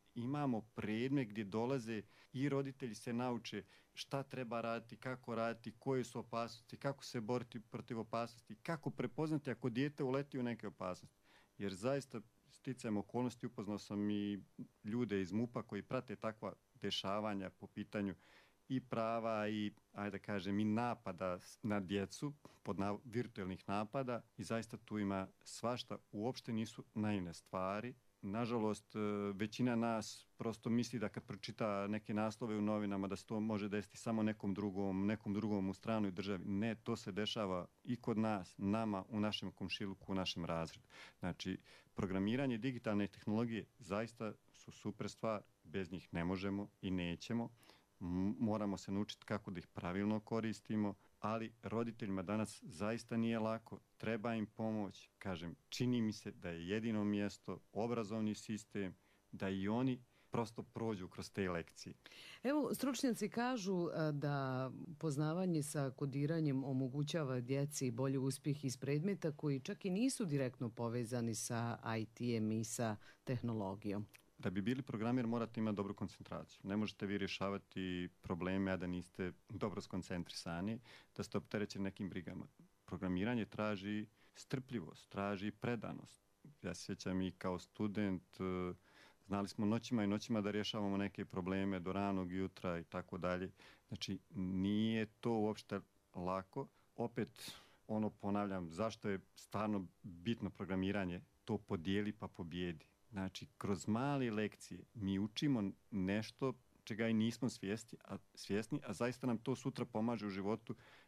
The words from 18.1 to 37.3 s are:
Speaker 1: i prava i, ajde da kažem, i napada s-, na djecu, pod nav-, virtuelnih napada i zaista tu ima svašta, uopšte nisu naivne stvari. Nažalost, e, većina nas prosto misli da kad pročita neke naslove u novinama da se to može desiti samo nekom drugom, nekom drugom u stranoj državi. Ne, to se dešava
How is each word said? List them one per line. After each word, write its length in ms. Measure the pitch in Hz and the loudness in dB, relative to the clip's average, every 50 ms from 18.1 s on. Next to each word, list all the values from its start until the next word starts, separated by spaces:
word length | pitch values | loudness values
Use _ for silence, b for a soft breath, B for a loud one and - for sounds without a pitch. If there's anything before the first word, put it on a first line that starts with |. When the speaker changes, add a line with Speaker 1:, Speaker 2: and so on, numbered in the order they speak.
| 92 B B B B B B B B B _ _ | -2 B B B B B B B B B _ _
Speaker 1:
i 120 | 135 131 | -2 -2
prava 720 | 127 - - 113 113 113 117 117 113 113 113 107 104 104 | 0 0 0 0 2 2 2 2 2 2 2 2 2 2
i, 220 | 107 107 104 104 104 - _ _ - | 0 0 0 -2 -2 -6 _ _ -8
ajde 240 | 101 101 104 95 95 | -4 -4 -2 -4 -4
da 60 | - | -4
kažem, 360 | - 104 101 87 98 101 101 | -2 -2 -2 0 2 2 4
i 60 | 107 | 4
napada 760 | 107 107 110 120 120 113 - - 95 92 85 92 92 90 95 | 4 4 4 2 2 0 -2 -4 -8 -4 -2 0 0 0 -2
s-, 200 | - - - - - | -6 -12 -18 -6 -2
na 160 | 107 104 101 | 0 0 0
djecu, 540 | 95 85 98 101 98 95 - - - 147 143 - _ - - - _ | 0 2 0 0 0 0 -4 -6 -6 -6 -6 -8 _ -20 -20 -12 _
pod 140 | - 101 85 | -6 -2 0
nav-, 220 | 98 101 101 104 - | 0 0 0 -2 -6
virtuelnih 580 | 127 107 120 117 - - - 98 90 95 90 - - | -4 -4 -2 -2 -2 -4 -6 -4 -4 -4 -6 -4 -2
napada 540 | 98 104 107 104 - 139 135 123 123 110 - - _ - | -2 0 0 0 -2 -2 -2 0 -2 -4 -6 -10 _ -10
i 60 | 104 | -4
zaista 340 | - 117 113 110 - - 107 | -2 -2 -2 -2 -4 -10 -12
tu 220 | - - 107 107 | -8 -4 -2 0
ima 280 | 104 98 98 95 95 95 - _ - | 0 2 2 0 0 -2 -6 _ -16
svašta, 540 | - - - - 113 123 120 - - 104 101 - _ | -14 -10 -4 -2 0 0 0 -4 -6 -8 -10 -10 _
uopšte 420 | - 104 104 123 127 - - - 117 | -6 -2 -2 -2 -2 -2 -4 -2 -2
nisu 300 | 110 113 110 - - - - _ | -2 -2 -2 -6 -12 -16 -8 _
naivne 400 | 110 107 107 104 101 90 87 85 | 0 2 2 2 2 0 -2 -6
stvari. 600 | - - - - 95 92 95 98 104 110 123 123 - _ - _ _ | -10 -12 -6 -2 0 0 0 0 -2 -4 -6 -10 -12 _ -20 _ _
Nažalost, 760 | - 98 98 113 120 110 120 120 107 107 104 104 - _ - | -6 -4 -2 0 0 0 2 2 2 2 0 0 -4 _ -4
e, 40 | 107 107 104 104 101 101 101 101 | 0 0 2 2 2 0 0 0
većina 400 | 92 107 107 - - 120 127 120 | 0 -2 -4 0 2 2 4 4
nas 520 | 117 117 117 113 110 107 - - - - - _ - | 4 4 4 2 0 0 -4 -8 -12 -16 -20 _ -4
prosto 320 | 110 113 107 - - 123 | -4 -4 -4 -2 0 2
misli 300 | 113 120 120 117 - 120 | 4 4 2 2 0 -2
da 100 | 101 104 | -2 -2
kad 140 | - - - | -2 -4 -6
pročita 640 | - 101 98 - - 107 - 117 107 101 98 101 101 | -8 -10 -8 -8 -10 -4 -2 0 2 2 2 2 0
neke 260 | 107 107 - - 110 | 0 -2 -2 -2 0
naslove 440 | 104 107 110 104 - 127 113 107 107 | 2 2 2 0 -2 -2 -2 0 2
u 40 | |
novinama 460 | 104 104 107 104 104 101 98 98 98 95 | 2 2 2 2 2 0 0 0 0 0
da 80 | 98 | -2
se 100 | 95 - | -4 -4
to 140 | - 117 107 | -4 -2 0
može 300 | 107 110 110 101 101 104 | 2 2 2 0 0 0
desiti 280 | 95 104 104 - - - | 0 -2 -2 -2 -10 -8
samo 260 | - 120 113 110 107 | -2 0 2 4 4
nekom 300 | 107 107 107 - 101 95 | 2 2 2 0 0 0
drugom, 520 | 95 101 104 92 98 101 98 95 95 98 | 2 0 0 0 2 0 2 2 4 4
nekom 280 | 101 110 101 - 107 98 | 4 2 2 0 0 0
drugom 360 | 104 107 107 107 101 95 95 | 2 2 4 4 4 4 2
u 40 | 92 | 0
stranoj 380 | - - - 113 110 104 98 | -2 0 0 2 4 4 2
državi. 340 | 92 87 95 98 101 87 87 | 0 0 -2 -2 -2 -2 0
Ne, 300 | 104 98 98 107 113 110 | 0 2 2 2 2 0
to 200 | - - - 117 | -2 0 -2 -2
se 160 | 110 - 110 | -2 -2 -4
dešava 540 | 95 92 104 101 | -2 0 0 0